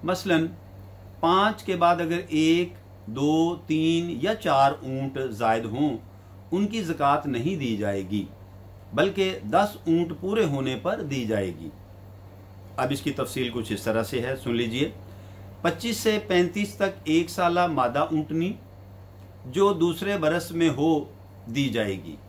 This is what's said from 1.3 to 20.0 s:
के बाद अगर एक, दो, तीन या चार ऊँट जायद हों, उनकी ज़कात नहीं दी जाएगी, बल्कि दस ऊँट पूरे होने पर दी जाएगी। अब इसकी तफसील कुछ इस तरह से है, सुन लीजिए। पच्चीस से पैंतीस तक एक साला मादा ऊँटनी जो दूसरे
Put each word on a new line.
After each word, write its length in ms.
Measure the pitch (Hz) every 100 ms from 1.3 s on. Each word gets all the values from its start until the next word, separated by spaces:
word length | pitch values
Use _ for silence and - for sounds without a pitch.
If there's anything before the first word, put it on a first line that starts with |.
| 185 208 220
के 140 | - 180
बाद 240 | 170 175
अगर 260 | 160 170 180
एक, 420 | 156 156 170 175 - - - -
दो, 440 | 117 143 160 165 170 -
तीन 500 | 156 160 170 170 120
या 120 | 165
चार 460 | 214 170 139 139 147
ऊँट 460 | 131 131 135 135 131
जायद 340 | 107 113 113 113
हों, 320 | 117 147 117 - - - - -
उनकी 280 | 180 208 226
ज़कात 440 | 175 165 139 147 143
नहीं 300 | 120 135 190
दी 180 | 127 107
जाएगी, 500 | 104 98 95 104 95 - - - - - -
बल्कि 360 | 123 185 196 190 190
दस 320 | 104 156 208 - -
ऊँट 240 | 170 165 156
पूरे 240 | 185 220
होने 300 | 185 139 131 127
पर 260 | 165 214
दी 220 | 156 131 113
जाएगी। 440 | 107 95 80 80 - - - - - - - - - - -
अब 140 | 131
इसकी 180 | 139 143
तफसील 400 | 135 117 - 123
कुछ 200 | 120 104
इस 120 | 101
तरह 180 | - 113
से 180 | 107 127
है, 140 | 120 -
सुन 180 | -
लीजिए। 380 | 117 117 120 160 - - - - - - -
पच्चीस 340 | 170 170 233 226
से 180 | 220 214
पैंतीस 600 | 208 180 175 208 208 -
तक 200 | 196 - -
एक 220 | 160 170
साला 360 | - 175 175 175
मादा 340 | 147 123 127
ऊँटनी 500 | 156 156 151 160 175 226 - - - - - - - - 131
जो 260 | 135 196
दूसरे 440 | 175 170 165